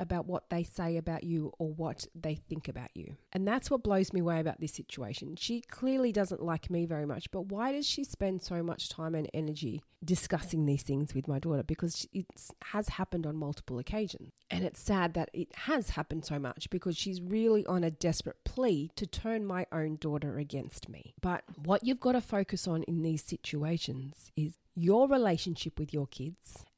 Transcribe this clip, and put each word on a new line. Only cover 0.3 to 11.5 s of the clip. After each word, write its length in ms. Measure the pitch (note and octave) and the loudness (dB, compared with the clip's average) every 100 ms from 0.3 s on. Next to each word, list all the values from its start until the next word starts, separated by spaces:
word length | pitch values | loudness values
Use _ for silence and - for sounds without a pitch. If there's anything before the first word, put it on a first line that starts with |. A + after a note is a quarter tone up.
| F3+ - | -4 -2
they 140 | E3+ | -2
say 320 | E3+ - E3+ E3 | -2 -2 -2 0
about 260 | E3 D#3+ | -2 -4
you 300 | E3+ E3 D3+ - | 0 0 0 -2
or 140 | D#3+ | -4
what 360 | D#3 D#3+ - - | -2 -4 -4 -10
they 220 | E3+ D#3 | -6 -4
think 320 | D3+ - D#3+ D3 | -4 -6 -8 -6
about 240 | B2+ B2 | -8 -10
you? 220 | - D#2 C#3+ _ | -12 -12 -14 _
And 140 | F#3 G3 | -2 2
that's 240 | B3+ - | 2 2
what 140 | C4+ | 0
blows 280 | G#3+ G3 F#3+ | 4 4 4
me 80 | F#3+ | 2
away 200 | E3+ E3 | 2 2
about 200 | D#3+ - | 0 -2
this 120 | D3+ | -6
situation. 640 | - - - A2 - C3+ D#3 | -6 -10 -8 -8 -8 -10 -6
She 240 | - A#3 | -4 -4
clearly 500 | - - B3+ C4 B3 | -6 -2 2 4 4
doesn't 320 | G#3 F#3+ F3 | 4 2 0
like 260 | E3+ E3 - | -2 -2 0
me 180 | F3 E3+ | 0 0
very 200 | D#3 D3 | 0 -2
much, 240 | C#3 - | -4 -6
but 160 | F#3+ G3 | -6 -4
why 240 | G3 B3 | -2 -2
does 160 | C#4 C#4+ | 0 -2
she 160 | - | -2
spend 400 | C#4 - G3 F#3 | -4 -2 0 0
so 220 | - F3 | -2 -2
much 240 | E3+ - - | -2 -2 -6
time 260 | - D#3+ | -6 -2
and 160 | D#3+ D3+ | -2 -2
energy 480 | - D#3 D3+ D#3+ D3+ - _ | -2 -2 -2 -4 -6 -10 _
discussing 640 | D#3+ F3+ - E3 - D#3+ D3 | 0 2 2 -2 0 2 4
these 160 | C#3 | 4
things 320 | - C#3 D3 | 2 0 0
with 140 | C#3+ C#3 | -2 -2
my 100 | C#3 | -2
daughter? 240 | E3 | 0